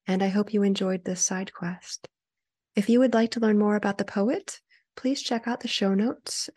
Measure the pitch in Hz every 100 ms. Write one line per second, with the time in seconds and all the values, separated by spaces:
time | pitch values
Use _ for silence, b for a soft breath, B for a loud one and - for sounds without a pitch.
0 | - 185 196 202 208 208 202 196 185 185
1 | 185 180 - 190 196 - 175 180 - -
2 | - _ _ _ _ _ _ 208 196 240
3 | 262 226 226 233 220 208 208 208 202 196
4 | 196 202 214 359 - - b b _ -
5 | 254 277 - 233 233 240 233 - 196 196
6 | 233 - - - -